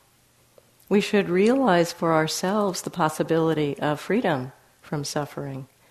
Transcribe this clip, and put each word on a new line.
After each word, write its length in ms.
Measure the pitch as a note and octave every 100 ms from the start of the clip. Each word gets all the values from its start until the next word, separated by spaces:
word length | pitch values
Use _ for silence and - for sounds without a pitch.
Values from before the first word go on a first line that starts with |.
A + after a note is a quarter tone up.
| _ _ _ _ _ _ _ _ -
We 140 | G3
should 280 | G3 G#3 E3+
realize 640 | F3+ G#3 C4+ B3+ F3 E3
for 220 | - E3+
ourselves 680 | D#3+ D#3 - F#3 G#3+ G#3 F3+
the 80 | -
possibility 840 | - D#3 - D#3 E3 D#3+ D#3 D3 C3+
of 200 | D3 D3
freedom 520 | - G3 A3 C#3+ C3 - _ _
from 200 | - D3+
suffering. 640 | C#3+ D#3 C#3+ - C#3+ C3+ C#3 _ _